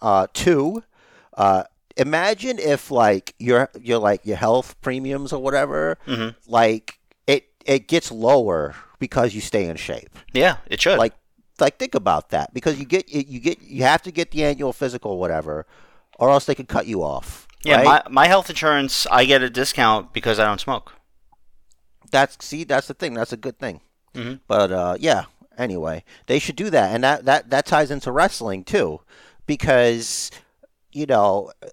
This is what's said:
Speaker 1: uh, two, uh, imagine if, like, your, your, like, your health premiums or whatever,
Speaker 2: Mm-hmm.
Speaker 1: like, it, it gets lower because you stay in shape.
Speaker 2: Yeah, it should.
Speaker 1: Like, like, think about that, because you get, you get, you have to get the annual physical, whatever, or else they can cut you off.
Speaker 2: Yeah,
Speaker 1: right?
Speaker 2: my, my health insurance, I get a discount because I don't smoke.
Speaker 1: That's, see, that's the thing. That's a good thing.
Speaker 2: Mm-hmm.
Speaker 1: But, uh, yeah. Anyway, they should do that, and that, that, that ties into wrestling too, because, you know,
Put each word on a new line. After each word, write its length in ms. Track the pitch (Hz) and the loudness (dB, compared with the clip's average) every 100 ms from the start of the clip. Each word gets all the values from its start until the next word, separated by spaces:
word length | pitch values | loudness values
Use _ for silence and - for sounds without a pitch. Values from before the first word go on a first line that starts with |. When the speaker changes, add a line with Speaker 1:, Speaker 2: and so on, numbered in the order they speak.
Speaker 1:
uh, 240 | 113 98 95 | 2 2 2
two, 500 | - 180 156 147 220 - _ _ _ _ - | -2 2 2 0 -4 -14 _ _ _ _ 0
uh, 280 | 98 95 - _ _ - | 2 2 0 _ _ -4
imagine 600 | 131 160 190 214 254 233 | -2 0 0 -2 -4 -4
if, 320 | 151 139 - | -2 -2 0
like, 460 | 127 107 98 - - | 2 4 2 -4 -10
your, 320 | 120 123 135 - | 0 2 2 -6
your, 200 | 120 117 | -4 0
like, 260 | 104 101 107 | 0 -2 -2
your 120 | 95 | -2
health 380 | 113 123 - - | 2 0 0 -10
premiums 500 | 135 127 131 139 139 | -8 -6 -6 -8 -8
or 60 | 143 | -6
whatever, 580 | 135 139 143 147 160 - - | -2 -2 -2 -2 -4 -6 -8
Speaker 2:
Mm-hmm. 220 | 117 113 117 - | -8 -8 -12 -2
Speaker 1:
like, 460 | 117 113 110 - - _ _ - | 2 4 2 -6 -20 _ _ -2
it, 180 | 139 _ _ | -2 _ _
it 240 | - 139 - | -2 -2 2
gets 240 | 165 - | -2 -2
lower 640 | 113 113 139 107 82 73 - - - | -2 4 4 4 -2 -4 -8 -20 -10
because 380 | 131 139 120 104 | -6 0 0 -2
you 60 | |
stay 240 | - 107 87 | -4 -4 -4
in 100 | 80 | -6
shape. 420 | - 64 - - - | -10 -10 -12 -20 -8
Speaker 2:
Yeah, 240 | 127 180 - - | 0 2 0 -8
it 160 | - | -2
should. 160 | 165 196 | 0 2
Speaker 1:
Like, 160 | 113 - _ _ _ - | 0 -2 _ _ _ -2
like, 180 | 147 - | -2 -2
think 160 | 254 | -6
about 360 | - 98 76 - | -4 0 -2 -2
that, 260 | 151 - 127 | -6 -4 -4
because 240 | 160 139 | -4 -4
you 60 | 135 | -2
get, 220 | 185 - | -4 -2
you 320 | 147 143 127 | -6 -6 -6
get, 220 | 139 - | -6 -6
you 220 | - 135 | -10 -2
have 180 | 131 160 | 2 2
to 100 | 185 | -2
get 200 | 160 170 | -6 -4
the 120 | 151 | 0
annual 300 | 147 139 139 | 0 0 -4
physical, 460 | 120 131 123 107 92 | -4 -6 -6 -6 -4
whatever, 480 | 90 80 78 76 - _ - _ _ - | -2 -4 -4 -8 -10 _ -20 _ _ 0
or 140 | 123 | 2
else 140 | 139 - | 2 2
they 100 | 139 | -6
can 100 | 127 | -4
cut 220 | - 95 | -6 -4
you 160 | 101 | -4
off. 440 | 76 69 - - - - | -4 -6 -10 -16 -20 -10
Speaker 2:
Yeah, 120 | - 135 | 2 4
Speaker 1:
right? 20 | 135 | 6
Speaker 2:
my, 160 | 143 - | 4 4
my 180 | 131 165 | 4 6
health 220 | 190 180 | 4 0
insurance, 560 | 160 156 147 135 - - | -4 0 0 0 -4 2
I 140 | 123 131 | 4 6
get 180 | 139 | 4
a 60 | 127 | 2
discount 600 | 120 131 - 117 110 - | -2 -4 2 2 2 -2
because 280 | 117 117 107 | -6 -2 0
I 60 | 107 | 0
don't 140 | 101 | 0
smoke. 360 | - 123 - - _ _ _ _ _ - _ _ _ _ - | -4 -8 -10 -20 _ _ _ _ _ -20 _ _ _ _ -2
Speaker 1:
That's, 320 | 135 139 - - | 2 2 -2 -14
see, 180 | 151 | -12
that's 240 | 165 135 - | -2 -2 -2
the 60 | |
thing. 200 | 139 170 | -8 -8
That's 200 | 117 113 | -4 -6
a 40 | 113 | -6
good 200 | 131 - | -10 -10
thing. 240 | 127 80 _ _ _ | -12 -12 _ _ _
Speaker 2:
Mm-hmm. 220 | - 120 135 - | -12 -12 -12 -2
Speaker 1:
But, 240 | 104 98 | 2 2
uh, 260 | 92 90 90 | 0 -2 -2
yeah. 260 | 160 107 - _ _ - | 0 0 -2 _ _ -8
Anyway, 460 | 123 90 78 80 - - - | -6 -4 -6 -8 -12 -18 -2
they 140 | 139 | -2
should 160 | - 135 | -2 -8
do 160 | 208 | 0
that, 220 | 151 98 113 | 2 2 2
and 80 | |
that, 220 | 131 147 131 | 0 0 2
that, 260 | 147 117 | 0 0
that 140 | 135 - | -2 0
ties 240 | 156 147 | 0 0
into 200 | 143 127 | -4 -4
wrestling 520 | 131 185 - 110 95 | 0 0 0 -8 -8
too, 380 | 92 208 92 76 _ _ _ _ - | -4 -2 -2 -4 _ _ _ _ -8
because, 840 | 147 - 131 120 117 113 - - - _ _ _ _ _ | -4 2 4 4 2 -6 -10 -10 -14 _ _ _ _ _
you 140 | 143 147 | -8 0
know, 460 | 117 101 98 98 - - | 2 4 2 -2 -14 -20